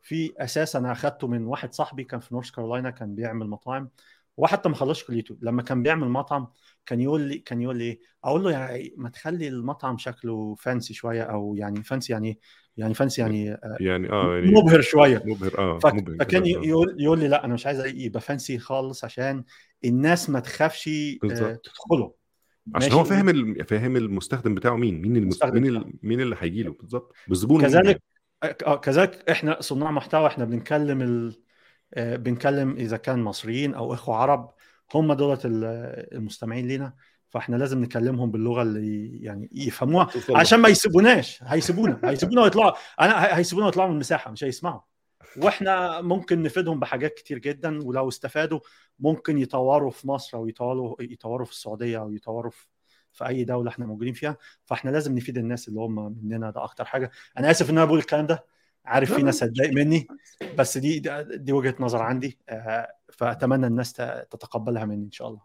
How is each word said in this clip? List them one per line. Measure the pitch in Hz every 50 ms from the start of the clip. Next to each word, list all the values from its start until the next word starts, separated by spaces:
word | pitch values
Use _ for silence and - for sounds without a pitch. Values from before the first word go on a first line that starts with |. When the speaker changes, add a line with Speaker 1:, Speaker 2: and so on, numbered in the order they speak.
Speaker 1:
في | _ - 156 165 160 - - -
أساس | 135 123 - 151 160 151 -
أنا | 135 123 123
أخدته | 120 - - 143 143 - - 123
من | 120 120 113
واحد | 113 131 - - - -
صاحبي | - 151 - - 131 127
كان | - - 123
في | 120 _ 123
نورث | 123 123 -
كارولاينا، | _ - 117 113 120 123 127 127
كان | 120 - 120 104 101
بيعمل | 101 117 113 113 113 110 104
مطاعم، | 104 101 _ 123 127 135 139 123 _ _ _ _ _ _ _ _ _
وحتى | - 147 - 196 196 - 180
ما | 147
خلصش | - 139 131 165 - -
كليته. | - 120 113 110 - 107 -
لما | 117 117 120 120
كان | 120 - 135 127
بيعمل | 120 147 160 160 143 123
مطعم | 123 135 139 - 143 139 127 120 _ _ _ _ _ _ _
كان | - 127 120
يقول | 123 135 151 156
لي، | 143 139 143 -
كان | _ - 123 120
يقول | 120 127 131 120
لي | 117
إيه؟ | 120 113 113 _ _ _ _ -
أقول | 123 139 170 190
له: | 185
"يعني | 160 135 131 127 123 127 - - -
ما | - 127 120
تخلي | - - - 160 170 175 160 143
المطعم | 131 123 117 131 143 - - 131 123 113
شكله | - 127 123 _ - 117 113 107 107 107 107
فانسي | - - 123 127 123 120 - 107
شوية"، | - - 120 113 117
أو | 113 110 110 104 104 104 104
يعني | 101 104 101 104 104
فانسي | 107 - 135 131 123 -
يعني | 120 107 107 113
إيه؟ | 110 _ _ _ _ _ _ _ _
يعني | - 110 110 110
فانسي | - 135 139 135 -
يعني، | 117 110 107 107 104 104
آه، | 104 - - 110 107 -
Speaker 2:
يعني، | 95 92 90 90 92 -
آه، | 107 104 95 87 87
يعني | 87 175 185
Speaker 1:
مبهر | 202 214 196 160 165 156
شوية. | 131 - - 151 147 139 123 110 -
Speaker 2:
مبهر، | 107 110 98 95 95 - -
آه، | 98 92 82 85
Speaker 1:
فك-، | - 151 110
Speaker 2:
مبهر | 104 98 85 80 85
Speaker 1:
فكان | - - 180 185 185
Speaker 2:
كده، | 170 180 -
آه. | 151
Speaker 1:
يقول، | 156 160 165 170 185 185 -
يقول | 143 151 165 165
لي: | 156 139
"لا، | 139 147 -
أنا | 127 120
مش | 120 -
عايز | 139 143 131 131
يبقى | 135 135 135 131 113 117 123
فانسي | - - 147 139 - - 135 117
خالص | 113 - 135 135 135 131 135 - -
عشان | 120 - - 127 139 135 135 123 _ - - _ _ _ _ -
الناس | 123 120 127 139 156 175 170 - -
ما | 139 127
تخافش، | 120 - - - 156 156 156 - - 156
آه، | 156 151 147 147 139 -
Speaker 2:
بالظبط. | - 104 113 117 113 110 113 117 _
Speaker 1:
تدخله". | - - - - - 170 139 104 - - _ _ _ _ _ _ _ _ _ _ - -
Speaker 2:
عشان | - 127 139
هو | 123 151
Speaker 1:
ماشي؟ | 160 147
Speaker 2:
فاهم | 196 196 196 190
ال-، | 170 143 120 110 101 - -
فاهم | - 107 107 117 127 131
المستخدم | 123 113 107 98 95 - - - 127 120 117 104
بتاعه | 92 - 120 120
مين، | 113 120 110 90 78
مين | 85 107 120
المس-، | 117
Speaker 1:
المستخدم | 104 92 90 - 151 127 98 113
Speaker 2:
مين | 131 135 120
ال-، | 110
Speaker 1:
بتاعه. | - - - -
Speaker 2:
مين | - 104 113 123
اللي | - 120 110 -
هيجي | 92 85 87 110
له | 110 85 76 _
بالظبط، | - 85 117 123 - _ _ - -
بالزبون | - 92 90 95 117 147 160
مين | 143 139
Speaker 1:
كذلك، | 139 170 190
Speaker 2:
يعني. | 202 190 - _ _ _ _ _ _ _ _
Speaker 1:
آه، | - 156 147 - -
آه، | 151 147
كذلك | 143 - 143 135 156 190 190 185 - - -
إحنا | - - - 151 160 -
صناع | 139 - 143 131 147 156
محتوى، | 151 139 - - - 156 156
إحنا | 143 - - 120
بنكلم | 117 120 117 110 - 151 151 151 143 139 131
ال-، | 127 123 120 120 117 113 110 _ _ _ _ _ _ _ _ _ _ _ -
آه، | - 117 117 120
بنكلم | 123 120 123 123 120 - 139 139 139 139 131 139
إذا | 120 123 110 117
كان | 110 - - 127 123
مصريين | 117 104 95 - - 110 113 127 143 143 139
أو | - 117 131 123
إخوة | 120 - - 113
عرب، | 110 123 135 143 131 120 120 _ _ _ _ _ _ _ _ -
هم | 175 156 151
دولة | 147 135 143 143 139 - -
ال-، | 127 113 110 110 113 117 117 120 127 127 123 - - -
المستمعين | 117 110 104 107 - - 113 113 127 123 123
لينا، | 135 135 139 131 127 _ _ _ _ _ _ _
فإحنا | - 120 - - 120
لازم | 120 135 135 135 131
نكلمهم | 120 113 - 123 117 127 131 120 123 113
باللغة | 104 110 110 117 120 123
اللي | 120 113 107 107 107 107 107 104 104 117 123 -
يعني | - 107 104 101 104 -
يفهموها، | - - 139 120 - - 131 135 156 180 175
Speaker 2:
توصل | - - 127 - -
لهم. | 123 147
Speaker 1:
عشان | 170 - 220 233
ما | 226 220
يسيبوناش، | 202 - - 214 160 175 202 233 247 180 123 - - -
هيسيبونا، | 123 123 143 165 160 - 175 175 320 170 123 -
Speaker 2:
<laughs> | -
Speaker 1:
هيسيبونا | - 139 135 175 180 233 247
ويطلعوا. | 233 202 - 214 220 190 - - - - - -
أنا | 156 190 220 185 165
ه-، | 202 180 165
هيسيبونا | 175 175 175 185 214
ويطلعوا | 196 - 180 190 190
من | 165
المساحة، | 151 131 - 170 147 - 120
مش | 110 - 147
هيسمعوا. | 135 123 - - 175 - - _ _ _ _ _ _ _ _ _ - -
وإحنا | 135 151 208 196 - 202 190 190 185 180 175 165 165
ممكن | 175 175 175 190 175 - 175 170
نفيدهم | 160 151 - 185 180 165 160 139
بحاجات | 127 - - 127 135 156 151
كتير | - - - 147 123
جدا، | 120 143 143 139 147 160 156 151 147
ولو | 123 123 131 131 131
استفادوا | 123 - - 131 - 151 156 156 160 147 _ - _ _ _ _ _ _
ممكن | 131 151 160 156 - - 151 143
يطوروا | 131 123 - 131 127 131 139 147 143 131
في | - - - 135
مصر، | 139 135 - - - 117
أو | 113 113
يطوروا، | 113 _ 120 123 131 131 127 117 123 -
يطوروا | 123 120 123 - - 113 117 127 123
في | 110
السعودية، | - - - 110 107 107 120 120 113 113
أو | 107 107
يطوروا | 104 104 _ 117 110 117 117 120
في، | - _ _ _ _ _ _ _ _ _ _ _
في | _ _ 120 123
أي | 127 131 120
دولة | 113 127 123 120 120
إحنا | - - 120
موجودين | 110 107 104 117 123 120
فيها. | 123 - 147 151 - _ - _ _ _
فإحنا | _ 127 - - 131
لازم | 139 156 147 143 131
نفيد | 123 123 - 120 123
الناس | 113 113 123 120 - -
اللي | 107 107
هم | 113 113 110 107 107 104 107 113 107
مننا، | 107 113 113 113 110
ده | - - 135
أكتر | - - - 123
حاجة. | - - 135 131 123 _ - - _ _ -
أنا | 131 151
آسف | 165 165 175 127
إن | 160 160
أنا | 165
بقول | 151 160 156
الكلام | - - 151 151 151
ده، | 151 165 156 - _ _ _ _ _ _ _ _
عارف | - 120 135 135 127
Speaker 2:
لا، | 202
Speaker 1:
في | 147
Speaker 2:
لا. | 139
Speaker 1:
ناس | 139 131 - 127
هتضايق | 113 113 123 135 156
مني، | 135 139 147 151 160 160 - - - - _ _ _ _ - - - -
بس | 131 - - 135
دي، | 131 147 160 151
دي، | - 156 143 147 147 - -
دي | - 139 131
وجهة | 139 139 127 131 123 -
نظر | 131 120 120 117
عندي، | 113 113 127 127 127 139 127 _ _ -
آه، | 117 110 113 110 110 117 117 - - _ _ _
فأتمنى | _ _ 120 120 117 120 139 127 131 135 127
الناس | 120 117 123 123 123
ت-، | - - 123 123 123 123 127 _
تتقبلها | - - - - - 117 107 107 113 110 110
مني | 107 104 104 104
إن | 104
شاء | - - 127 117
الله. | 113 104 _